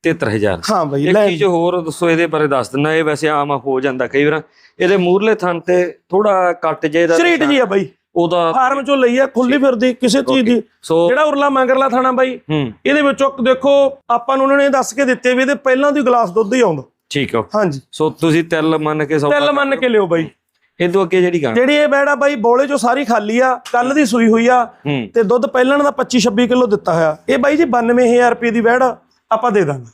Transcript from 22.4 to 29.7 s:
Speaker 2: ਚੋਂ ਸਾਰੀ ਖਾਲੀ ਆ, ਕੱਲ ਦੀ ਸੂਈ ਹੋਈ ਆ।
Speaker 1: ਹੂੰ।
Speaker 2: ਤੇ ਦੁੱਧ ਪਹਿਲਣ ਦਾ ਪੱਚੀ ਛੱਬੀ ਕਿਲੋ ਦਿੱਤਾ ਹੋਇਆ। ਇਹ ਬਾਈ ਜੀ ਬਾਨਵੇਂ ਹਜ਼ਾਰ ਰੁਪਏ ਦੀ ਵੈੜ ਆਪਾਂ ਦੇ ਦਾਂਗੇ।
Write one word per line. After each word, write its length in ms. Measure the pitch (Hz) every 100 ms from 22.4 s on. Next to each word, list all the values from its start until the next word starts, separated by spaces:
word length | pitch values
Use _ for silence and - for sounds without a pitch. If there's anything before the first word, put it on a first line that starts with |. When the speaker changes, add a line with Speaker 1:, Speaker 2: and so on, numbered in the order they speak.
| 220 240 277
Speaker 2:
ਚੋਂ 100 | 277
ਸਾਰੀ 280 | 233 254 269
ਖਾਲੀ 340 | 226 208 226
ਆ, 220 | 262 247 -
ਕੱਲ 220 | 240 247
ਦੀ 120 | 285 269
ਸੂਈ 220 | 233 226
ਹੋਈ 200 | 226 233
ਆ। 180 | 254 233
Speaker 1:
ਹੂੰ। 440 | - 147 139 107
Speaker 2:
ਤੇ 100 | 233
ਦੁੱਧ 220 | 208 247 269
ਪਹਿਲਣ 380 | 254 254 285
ਦਾ 80 | 285
ਪੱਚੀ 280 | 277 254 247
ਛੱਬੀ 280 | 214 202 247
ਕਿਲੋ 180 | 247 247
ਦਿੱਤਾ 280 | 202 -
ਹੋਇਆ। 240 | 165 160 156 -
ਇਹ 80 | 262
ਬਾਈ 200 | 277 294
ਜੀ 80 | 330
ਬਾਨਵੇਂ 480 | 240 233 240 247
ਹਜ਼ਾਰ 160 | 240 240
ਰੁਪਏ 220 | 240 233
ਦੀ 100 | 220
ਵੈੜ 220 | 226 247 254 - _ _ _
ਆਪਾਂ 200 | 220 247
ਦੇ 120 | 208
ਦਾਂਗੇ। 220 | 160